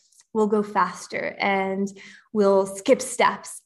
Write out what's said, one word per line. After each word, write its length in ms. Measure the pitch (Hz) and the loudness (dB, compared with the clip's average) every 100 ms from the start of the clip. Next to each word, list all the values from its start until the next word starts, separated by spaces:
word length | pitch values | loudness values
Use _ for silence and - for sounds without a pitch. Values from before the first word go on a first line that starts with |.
| _ _ _ | _ _ _
we'll 140 | 220 214 | -2 2
go 160 | 214 | 0
faster 720 | 202 196 180 - - - 160 - | 0 0 -2 -4 -10 -8 -8 -4
and 480 | 202 196 190 190 196 196 - - _ | -2 0 -2 -2 -4 -8 -20 -20 _
we'll 320 | 214 196 196 196 | 2 4 4 2
skip 360 | - - 254 | -4 0 0
steps 600 | - - 208 196 - - | 0 2 2 2 -8 -18